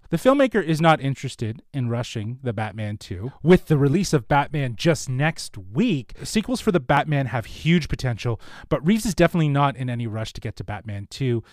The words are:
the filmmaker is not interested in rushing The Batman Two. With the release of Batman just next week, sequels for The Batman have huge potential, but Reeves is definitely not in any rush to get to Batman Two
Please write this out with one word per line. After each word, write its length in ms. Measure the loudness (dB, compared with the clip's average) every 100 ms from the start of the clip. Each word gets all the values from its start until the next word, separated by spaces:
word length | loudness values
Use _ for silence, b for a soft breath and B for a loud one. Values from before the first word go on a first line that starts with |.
| -4
the 80 | 2
filmmaker 440 | 4 6 4 2
is 200 | 0 4
not 180 | 4 4
interested 640 | 2 -4 -8 -6 -6 -6 -8
in 160 | -6 -2
rushing 520 | -2 -4 -6 -8 -6
The 100 | -6
Batman 460 | -6 -6 -6 -6 -8
Two. 340 | -8 -8 -8 0
With 240 | 6 6 6
the 100 | 2
release 340 | 4 2 2
of 160 | 0 2
Batman 480 | 2 2 -2 -4 0
just 320 | 0 0 -2
next 480 | -2 -2 -2 -10 -14
week, 580 | -6 -2 0 0 -4 -12
sequels 380 | -2 -2 0 0
for 100 | 0
The 80 | 0
Batman 460 | 2 2 2 0 0
have 180 | -4 -6
huge 420 | -4 2 2 2
potential, 520 | -4 -4 -4 -4 -6 B B -4
but 140 | 0 2
Reeves 200 | 2 0
is 80 |
definitely 360 | 4 4 4 2
not 280 | 2 2 0
in 100 | -4
any 200 | -4 -4
rush 260 | -6 -6
to 80 | -8
get 140 | -10 -8
to 80 |
Batman 440 | -10 -10 -10 -10 -10
Two 320 | -4 -2 -2 b